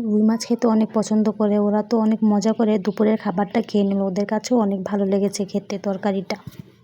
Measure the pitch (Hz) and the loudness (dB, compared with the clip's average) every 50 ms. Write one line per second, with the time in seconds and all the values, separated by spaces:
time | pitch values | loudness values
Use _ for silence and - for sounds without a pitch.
0 | 233 214 208 214 220 214 226 226 - - 240 233 247 226 220 220 220 214 - 220 | 0 0 2 2 4 4 2 0 0 -2 -2 0 2 2 2 2 2 0 0 -2
1 | 208 - 214 220 214 220 214 214 214 208 208 208 208 208 208 214 208 214 240 226 | 0 2 2 2 2 2 0 0 0 2 2 2 2 2 2 0 0 0 0 0
2 | 220 220 220 214 220 214 208 208 190 226 220 - 226 214 214 196 180 214 - - | 2 2 0 2 2 2 2 2 2 0 0 0 2 2 2 0 0 -2 -2 0
3 | 214 214 220 220 - 208 175 196 202 202 - 233 220 - - 202 202 196 196 196 | 2 2 2 0 -2 -4 -2 -2 -2 -2 -2 -4 -2 0 0 0 2 2 0 0
4 | 196 196 180 202 202 202 214 214 214 - 247 240 208 196 202 190 185 190 208 202 | -2 -2 -2 -2 -2 -2 -2 -4 -2 0 0 2 2 0 0 -2 -4 -4 -2 0
5 | 202 190 202 196 202 196 196 - 196 190 - 202 202 - 208 190 - 202 190 185 | 0 2 0 2 0 0 -2 -4 -6 -4 -4 -6 -6 -6 -10 -6 -4 -6 -6 -4
6 | 220 208 190 196 190 - 214 - - - - - - - - _ | -2 -2 -2 -2 -4 -6 -8 -10 -10 -18 -20 -20 -20 -20 -20 _